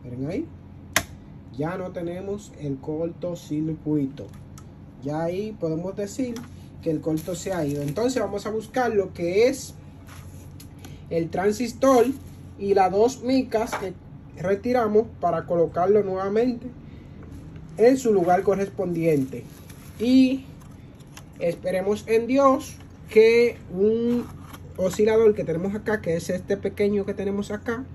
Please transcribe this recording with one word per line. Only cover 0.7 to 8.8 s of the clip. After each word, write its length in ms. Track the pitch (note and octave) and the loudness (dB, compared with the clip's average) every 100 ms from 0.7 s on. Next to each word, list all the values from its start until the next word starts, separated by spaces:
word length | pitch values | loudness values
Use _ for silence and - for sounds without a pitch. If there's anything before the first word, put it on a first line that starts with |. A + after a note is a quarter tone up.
| - - - - - - - - B2 | -18 -6 -6 -6 -16 -18 -20 -16 -6
ya 200 | D#3 F#3 | -6 -6
no 140 | F3+ | -8
tenemos 640 | F3+ E3+ F3+ G3 G3+ - - | -8 -8 -8 -8 -8 -10 -10
el 160 | D3 C3+ | -8 -6
cortocircuito. 1500 | - D#3 E3+ E3 F3 E3+ - D3+ D#3+ D#3 D3+ D3+ C3+ - - - - - - - - - | -6 -6 -6 -6 -8 -8 -6 -4 -4 -4 -2 0 -2 -6 -14 -16 -18 -18 -18 -20 -20 -12
Ya 200 | C#3 D3+ | -6 -4
ahí 320 | E3 F#3 G#3+ G#3+ | -2 -4 -6 -6
podemos 380 | E3 D#3+ F#3 F#3+ | -4 -4 -6 -6
decir 380 | G3+ - B3 A#3 - - - - | -6 -4 -6 -6 -12 -16 -18 -6
que 80 | E3 | -4
el 100 | D3+ | -2
corto 360 | D#3+ D#3 F#3 E3+ | -2 -2 -4 -8
se 160 | G3 | -4
ha 120 | F#3 | -2
ido. 180 | C#3+ C#3+ | -2 -2
Entonces 380 | C#3+ D3 B3 B3 | -4 0 0 0
vamos 240 | G3+ G3+ A3 | -2 -4 -4
a 40 | |
buscar 420 | A3 G#3 B3+ | -6 -4 0